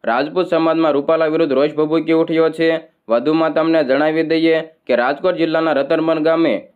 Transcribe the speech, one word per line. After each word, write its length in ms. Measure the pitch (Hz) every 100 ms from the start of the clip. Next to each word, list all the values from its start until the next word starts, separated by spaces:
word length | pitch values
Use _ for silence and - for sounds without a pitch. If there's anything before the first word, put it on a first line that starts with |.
રાજપૂત 440 | - 120 147 175 180
સમાજમાં 440 | 160 165 165 160
રૂપાલા 400 | 143 139 160 160
વિરુદ્ધ 200 | 160 160
રોષ 240 | 131 147 147
ભભૂકી 360 | 151 160 151
ઉઠ્યો 360 | 165 165 160 160
છે. 200 | 160 165 160 - _ -
વધુમાં 440 | 117 135 160 160
તમને 260 | 156 160 160
જણાવી 400 | 131 135 151 156
દઈએ 340 | 156 160 165 160 160 _ -
કે 80 | 120
રાજકોટ 400 | 123 143 180 175
જિલ્લાના 380 | 160 160 160
રતનબન 460 | 139 139 165 160 160
ગામે 300 | 156 165 160 98 -